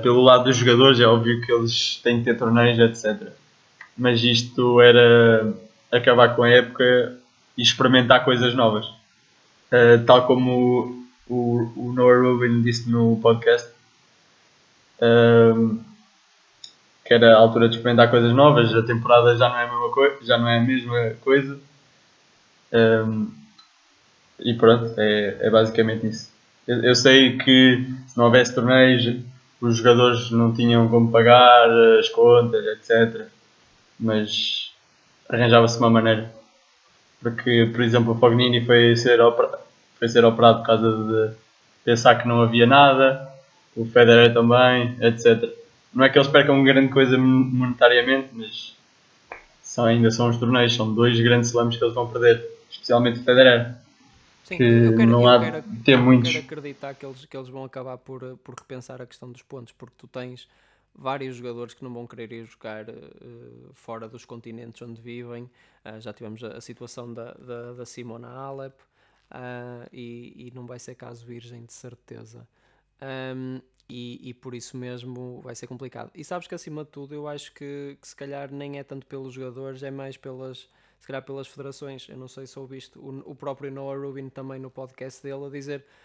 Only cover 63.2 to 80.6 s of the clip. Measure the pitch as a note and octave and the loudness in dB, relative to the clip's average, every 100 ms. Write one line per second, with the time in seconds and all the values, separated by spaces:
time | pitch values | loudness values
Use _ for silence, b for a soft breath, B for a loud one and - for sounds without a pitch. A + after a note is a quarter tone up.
63.2 | - A#2 A#2+ A#2+ A#2+ _ - A2+ A2+ A#2+ | -20 -20 -20 -20 _ _ -20 -18 -20 -20
64.2 | - A#2 A#2 A2+ A#2+ - A#2+ A#2 A#2+ A#2+ | -20 -20 -20 -20 -20 -20 -20 -20 -20 -20
65.2 | A#2+ A#2+ B2 _ _ _ - A2 A2+ G#2+ | -18 -20 -20 _ _ _ -20 -20 -20 -20
66.2 | A2+ A2 A#2 - - A2+ A#2+ - A#2+ A#2 | -20 -18 -20 -20 -20 -20 -20 -20 -20 -20
67.2 | A#2 - B2 A#2+ A#2+ B2 A#2+ - A#2+ A#2 | -20 -20 -20 -20 -20 -20 -20 -20 -20 -20
68.2 | A#2 B2 C3+ C#3 C3+ _ _ _ _ _ | -20 -20 -20 -18 -20 _ _ _ _ _
69.2 | _ - B2 B2 B2 B2 A#2+ - A#2+ A#2+ | _ -20 -18 -18 -18 -20 -20 -20 -20 -20
70.2 | A#2+ - B2 B2+ B2 B2 - B2+ B2 A#2+ | -20 -20 -20 -20 -20 -20 -20 -20 -20 -20
71.2 | A#2 A#2+ A#2 A#2+ A#2 - B2+ A#2+ _ A#2 | -20 -20 -20 -20 -20 -20 -20 -20 _ -20
72.2 | A2+ A#2 A#2+ _ _ _ _ _ C3+ C3 | -20 -20 _ _ _ _ _ _ -18 -16
73.2 | C3 C3 C3 C3 _ _ _ B2+ A#2+ A#2+ | -16 -16 -16 -18 _ _ _ -20 -20 -20
74.2 | B2+ A#2+ C3 B2 - B2+ B2 B2 B2 B2 | -20 -20 -20 -20 -20 -18 -18 -18 -18 -18
75.2 | B2+ B2 B2+ A#2 B2 B2 C3 A#2 A2+ - | -20 -20 -20 -20 -20 -20 -20 -20 -20 -20
76.2 | D3+ F3+ E3+ F3 - D3+ D3+ - C#3 D3 | -16 -16 -16 -20 -18 -18 -18 -20 -20 -18
77.2 | D3 D3 - _ C#3+ C#3+ C#3+ C#3 - - | -16 -18 -20 _ -20 -18 -18 -20 -20 -20
78.2 | C#3+ C#3 C#3 C#3 C#3+ C#3+ C#3 C#3 - C#3 | -18 -16 -16 -18 -18 -18 -18 -20 -20 -20
79.2 | C3+ B2+ C3 B2 C3+ C3 C#3 C3+ C3+ C3+ | -18 -18 -18 -18 -18 -18 -18 -16 -18 -20
80.2 | C#3 B2+ C3 B2+ | -20 -20 -20 -20